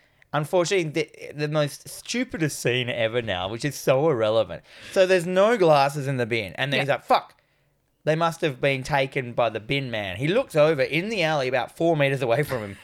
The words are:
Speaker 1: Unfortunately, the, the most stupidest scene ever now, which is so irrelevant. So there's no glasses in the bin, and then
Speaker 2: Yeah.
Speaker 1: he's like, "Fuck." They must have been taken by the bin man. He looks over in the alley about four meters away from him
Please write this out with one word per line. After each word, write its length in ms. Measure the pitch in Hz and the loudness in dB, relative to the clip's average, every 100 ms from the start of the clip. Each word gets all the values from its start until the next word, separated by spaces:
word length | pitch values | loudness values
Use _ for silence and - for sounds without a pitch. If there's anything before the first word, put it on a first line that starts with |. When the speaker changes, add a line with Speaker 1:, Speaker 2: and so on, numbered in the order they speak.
| _ _ _ | _ _ _
Speaker 1:
Unfortunately, 580 | 143 151 185 165 196 156 | -4 0 0 2 0 -2
the, 420 | 160 - - - | -4 -6 -10 -16
the 140 | 143 147 | -8 -4
most 400 | 151 147 - - | -2 -2 -4 -16
stupidest 720 | - - 233 254 208 151 - | -16 -6 -4 -4 -4 -4 -2
scene 280 | 131 123 123 | -2 0 -2
ever 320 | 120 113 120 | -2 0 -2
now, 280 | 110 90 95 | -2 -4 -4
which 160 | 117 | -4
is 100 | 147 - | -6 -2
so 320 | - 131 160 | 0 2 2
irrelevant. 540 | 123 107 113 92 76 - - - | 2 2 2 0 -6 -16 -20 -2
So 120 | 208 185 | 2 4
there's 200 | 185 170 | 4 2
no 300 | 185 214 240 | 2 4 4
glasses 480 | 170 143 143 147 135 | 6 6 4 0 -4
in 100 | 131 | -2
the 60 | 113 | -2
bin, 280 | 117 95 - | -2 -4 -6
and 160 | 135 | -2
then 60 | 131 | -2
Speaker 2:
Yeah. 40 | |
Speaker 1:
he's 40 | 139 | 0
like, 140 | 139 | -2
"Fuck." 300 | - 202 - _ _ _ _ _ _ _ | 2 0 0 _ _ _ _ _ _ _
They 120 | 147 156 | -2 0
must 240 | 165 160 | 0 0
have 200 | 160 127 | -4 0
been 220 | 143 131 | 0 0
taken 520 | 123 143 135 143 120 | 0 0 0 -2 -4
by 160 | 120 117 | 0 0
the 100 | 107 | -2
bin 300 | 110 139 131 | -4 -4 -2
man. 260 | 110 98 90 | -6 -6 -4
He 120 | 147 | 0
looks 280 | 226 269 156 | 0 0 2
over 240 | 151 147 | 4 2
in 300 | 120 151 208 | 0 -2 -2
the 120 | 214 | -2
alley 260 | 156 151 127 | 0 0 0
about 280 | 127 - - | -2 -4 -2
four 180 | 165 156 | 0 2
meters 260 | 139 135 | 2 0
away 200 | 127 120 | 0 0
from 180 | 151 127 | 0 -4
him 160 | 101 98 | -6 -12